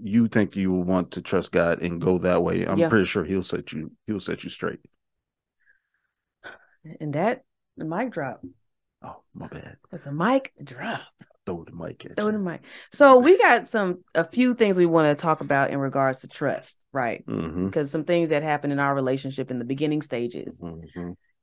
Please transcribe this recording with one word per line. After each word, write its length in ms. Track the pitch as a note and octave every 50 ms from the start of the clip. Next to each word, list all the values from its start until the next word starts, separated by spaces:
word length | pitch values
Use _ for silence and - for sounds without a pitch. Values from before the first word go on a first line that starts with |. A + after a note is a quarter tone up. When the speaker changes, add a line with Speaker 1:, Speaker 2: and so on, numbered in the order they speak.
| G#2
Speaker 1:
you 240 | G2 G#2 A#2 A#2
think 280 | A2 - A2 G2+ - -
you 160 | G2+ F#2+ F#2 F#2
want 380 | F#2 F2 F2+ F#2 F#2 E2+ -
to 100 | - F2+
trust 320 | D#2+ - G2 F2+ D#2+ - -
God 280 | F2+ E2+ E2+ E2 -
and 200 | F2 F2 E2+ E2+
go 160 | E2+ F#2 F#2 F2
that 240 | F2 F2+ F2+ F2 F2
way. 220 | E2+ F2 F#2 F2+
I'm 100 | E2+ F#2+
Speaker 2:
Yeah. 120 | - E3 D#3
Speaker 1:
pretty 160 | A2+ G#2 F2+
sure 180 | - - G2+ D#2+
he'll 200 | D#2+ F#2+ F#2+ F2+
set 280 | - - E2+ - -
you, 200 | - D#2 - - - _ _
he'll 120 | - G#2+ F#2+
set 240 | - - - - -
you 60 | F2
straight. 300 | - - - E2+ - - - _ _ _ _ _ _ _ _ _ _ _ _ _ _ _ _ _ _ _ _ _ _ _ _ _ _ _ _ _ _ _ - - - - _ _ _ _ _ D#3 - -
Speaker 2:
And 140 | D#3 D3+ C#3
that, 300 | D3+ F3+ A3+ - - _ _ _ _ _ _ _
the 80 | - D#3+
mic 260 | D#3 E3 G3 C4 B3
drop. 320 | - E3 C#3 B2+ A2 - - - - _ _ _ _ _ _ _ _ _ -
Speaker 1:
Oh, 180 | - - - _ _ _
my 140 | - -
bad. 300 | - - - - - - _ _ _
Speaker 2:
That's 140 | - E3 -
a 60 | C#3+
mic 420 | C#3+ D#3 F3 A#3 C4+ C4 C4+ - - - C#3+
drop. 380 | - A#2+ B2+ E3+ A#3 G#3 - - - _ _ - _ _ _ _
Speaker 1:
Throw 180 | F#2+ F2+ E3 D#3+
the 80 | - -
mic 320 | - E3 - - - -
at 100 | - -
Speaker 2:
Throw 100 | - G#3+
Speaker 1:
you. 60 | G#3+ G#3+
Speaker 2:
the 60 | G#3
mic. 220 | F#3+ F3 D#3 - - - - - - -
So 280 | - - C#4+ C#4 C4 B3
we 180 | B3 D#4+ G4
got 300 | F#4 A4 E4 A#3+ A3 A#3+
some, 360 | - - G#3+ G3 F3+ F3 - - _ -
a 80 | D#3+ E3
few 300 | D#3+ - A#3 B3+ B3 A#3+
things 240 | B3 A3 G3+ F#3
we 80 | F3+ F3
wanna 300 | E3+ E3 E3 D#3 D3 D3
talk 240 | - - E3 D#3 -
about 300 | C#3+ - C#3+ C#3 C#3 -
in 60 | - C#3
regards 420 | C#3 C3+ C3 C#3 C3+ C3 B2+ -
to 60 | -
trust, 500 | C#3+ - - D3+ C3 - - - - - _ _ _
right? 340 | - C3+ B2 A2+ - - -
Speaker 1:
Mm-hmm. 420 | - A2 G2+ E2 D#2+ D#2 F2+ F#2
Speaker 2:
Because 220 | G2+ - D#3+ D3 C#3
some 140 | - D#3+ D3
things 260 | - F3 E3+ E3+ D#3
that 140 | D#3+ D3 D#3
happened 300 | D#3 D3 C#3+ D3 C#3+ C#3+
in 60 | C#3+
our 140 | C#3 C#3 C#3
relationship 560 | C#3 C3 B2+ C3+ C3+ C#3 C3+ C3+ - B2+ -
in 100 | B2+ B2
the 60 | A#2
beginning 360 | A#2+ C3+ C#3 D#3 D3+ D3+ D3+
stages, 600 | C#3+ - C3 A#2 A#2+ A#2+ - D2 - - D#2 E2
Speaker 1:
Mm-hmm. 500 | F2 E2+ D#2+ E2 E2 D#2+ - F2 F2 F2 F#2 - _ _ _ _